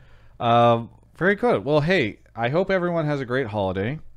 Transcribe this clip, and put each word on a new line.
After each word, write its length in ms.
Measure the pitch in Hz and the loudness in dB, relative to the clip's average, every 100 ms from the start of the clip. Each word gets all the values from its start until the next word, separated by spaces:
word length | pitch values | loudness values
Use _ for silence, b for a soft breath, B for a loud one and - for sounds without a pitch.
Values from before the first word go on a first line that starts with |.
| b b b b | b b b b
um, 500 | 120 117 120 117 117 - _ - | 2 4 6 4 -2 -16 _ -4
very 180 | 175 202 | -2 0
good. 300 | 240 127 107 | 0 0 2
Well, 160 | 151 | 0
hey, 380 | 147 190 113 - _ | 2 0 0 -4 _
I 140 | - 117 | -4 -2
hope 240 | 156 190 | 0 0
everyone 340 | 190 175 170 151 | 0 0 -2 -2
has 140 | 147 | -4
a 60 | 120 | -2
great 220 | 127 123 | -4 -2
holiday. 520 | 107 95 92 104 156 - | -2 -2 -2 -4 -6 -12